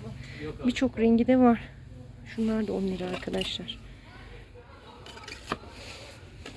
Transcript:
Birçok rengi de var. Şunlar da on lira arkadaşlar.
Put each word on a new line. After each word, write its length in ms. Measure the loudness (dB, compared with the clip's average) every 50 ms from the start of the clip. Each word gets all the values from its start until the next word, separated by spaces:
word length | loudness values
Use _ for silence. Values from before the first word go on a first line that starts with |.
| -10 -10 -10 -10 -12 -12 -12 -10 -8 -8 -6 -2 0
Birçok 320 | 0 2 2 2 0 2 4
rengi 280 | 6 6 8 8 8
de 120 | 8 8 8
var. 220 | 10 8 8 6 2 -4 -14 -16 -16 -16 -16 -16 -16 -16 -16 -16 -16
Şunlar 400 | -10 -4 -2 0 0 2 2 0
da 60 | 0 0
on 100 | 0 0
lira 220 | 0 0 -2 -2
arkadaşlar. 720 | -4 -4 -6 -4 -2 -2 -2 -2 -2 -4 -6 -6 -8 -10 -12 -12 -16 -16 -16 -18 -18 -16 -16 -16 -16 -16 -16 -16 -18 -18 -20 -20 -20 -20 -20 -20 -18 -18 -18 -16 -16 -16 -16 -14 -14 -14 -10 -8 -6 -6 -6 -8 -12 -14 -14 -14 -12 -12 -14 -14 -16 -16 -16 -18 -18 -16 -16 -14 -14 -14